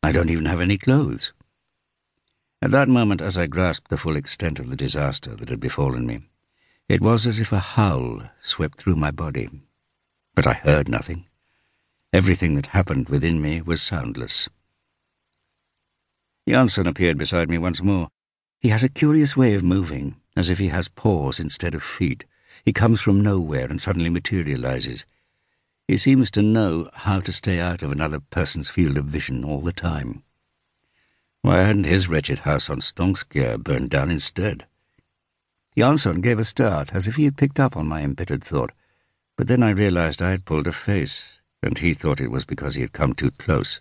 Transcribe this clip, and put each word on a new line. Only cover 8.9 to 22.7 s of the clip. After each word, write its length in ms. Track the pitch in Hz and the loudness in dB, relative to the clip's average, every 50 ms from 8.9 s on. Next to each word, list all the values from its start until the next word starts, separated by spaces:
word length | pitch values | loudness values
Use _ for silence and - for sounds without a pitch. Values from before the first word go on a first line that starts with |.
| 90 | 2
my 140 | 78 76 76 | 2 2 -2
body. 400 | 71 78 80 78 67 64 57 50 - - - _ _ _ _ _ _ _ _ _ _ _ _ _ _ | -2 -4 -6 -6 -6 -6 -8 -8 -10 -18 -20 _ _ _ _ _ _ _ _ _ _ _ _ _ _
But 120 | - - | 2 2
I 60 | - 60 | 2 2
heard 360 | - - 73 73 76 71 67 | 2 2 2 4 4 2 0
nothing. 380 | 60 55 - - 85 85 90 _ _ _ _ _ _ _ _ _ _ _ _ _ _ _ _ _ - | -4 -6 -4 -6 -10 -12 -12 _ _ _ _ _ _ _ _ _ _ _ _ _ _ _ _ _ 2
Everything 420 | 90 90 - 92 - - 85 76 | 2 4 4 2 2 2 0 0
that 120 | 71 69 | 0 -2
happened 420 | - - 95 92 - 78 67 64 - | 0 0 0 0 2 0 -2 -2 0
within 320 | 67 71 67 82 85 80 | 0 0 2 2 0 0
me 220 | 76 73 76 85 80 | 0 -2 -4 -4 -4
was 200 | 85 85 78 - | -4 -2 -2 -2
soundless. 680 | - - 82 65 58 57 - 60 - - - - - _ _ _ _ _ _ _ _ _ _ _ _ _ _ _ _ _ _ _ _ _ _ _ _ _ _ _ _ _ _ _ _ _ _ _ _ _ _ _ | -2 -2 -4 -6 -6 -8 -8 -4 -2 -2 -2 -2 -4 _ _ _ _ _ _ _ _ _ _ _ _ _ _ _ _ _ _ _ _ _ _ _ _ _ _ _ _ _ _ _ _ _ _ _ _ _ _ _
Jansson 400 | - - 123 131 117 - - 95 | 0 4 4 4 4 4 2 0
appeared 320 | 85 78 - 90 87 80 71 | -2 0 2 2 2 2 2
beside 300 | - 71 - 87 85 78 | -2 -2 0 0 0 0
me 100 | 82 85 | -2 -2
once 240 | 82 92 85 - 87 | -2 -2 -2 0 0
more. 260 | 98 101 92 85 78 _ _ _ _ _ _ _ _ _ _ | 0 0 0 -2 -6 _ _ _ _ _ _ _ _ _ _
He 100 | - 123 | 0 2
has 140 | 107 110 117 | 2 4 2
a 60 | 131 | 0
curious 480 | 131 - - 151 151 156 151 139 - | 0 2 2 4 6 4 4 4 4
way 180 | 135 131 120 104 | 4 4 4 4
of 100 | 98 90 | 4 2
moving, 520 | 87 90 95 92 85 76 67 69 69 69 - _ _ _ | 2 2 2 0 -2 -4 -6 -6 -8 -10 -12 _ _ _
as 120 | - 90 82 | -2 0 0
if 100 | 90 87 | 0 0
he 100 | 98 92 | 0 -2
has 200 | 73 87 - - | -2 -2 -4 -6
paws 520 | _ - - 113 101 82 71 67 65 - | _ -2 0 2 2 2 0 -2 -4 -4
instead 340 | 82 76 - - - 87 76 | -4 -6 -6 -4 -4 -6 -6
of 80 | 78 - | -6 -10
feet. 420 | - - - 95 78 64 - - _ _ _ _ _ - - _ | -10 -6 -2 -2 -2 -2 -4 -10 _ _ _ _ _ -20 -4 _
He 80 | - | 0